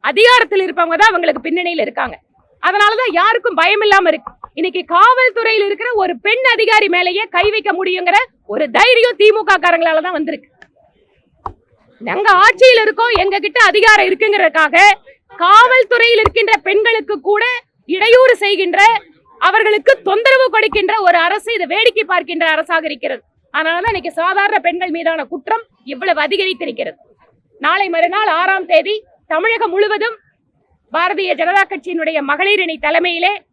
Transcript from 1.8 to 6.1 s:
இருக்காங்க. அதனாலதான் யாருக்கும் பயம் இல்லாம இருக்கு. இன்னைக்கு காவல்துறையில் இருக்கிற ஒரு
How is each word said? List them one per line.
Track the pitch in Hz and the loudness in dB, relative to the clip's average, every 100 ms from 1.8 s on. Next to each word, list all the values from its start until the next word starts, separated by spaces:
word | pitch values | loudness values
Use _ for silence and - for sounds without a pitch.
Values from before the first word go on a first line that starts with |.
இருக்காங்க. | 214 - 240 170 _ _ _ _ | -6 -6 -8 -10 _ _ _ _
அதனாலதான் | - 403 415 480 508 339 | -2 0 0 0 -2 0
யாருக்கும் | 403 453 494 320 | 0 0 -2 -2
பயம் | 339 427 | 0 0
இல்லாம | 427 392 359 | 2 2 2
இருக்கு. | - - - - - | -4 -8 -20 -16 -8
இன்னைக்கு | 349 359 - | -6 -6 -4
காவல்துறையில் | 339 440 508 508 403 453 440 403 | 4 4 4 2 0 -2 0 -2
இருக்கிற | 403 466 453 | -4 -4 -2
ஒரு | 381 | -4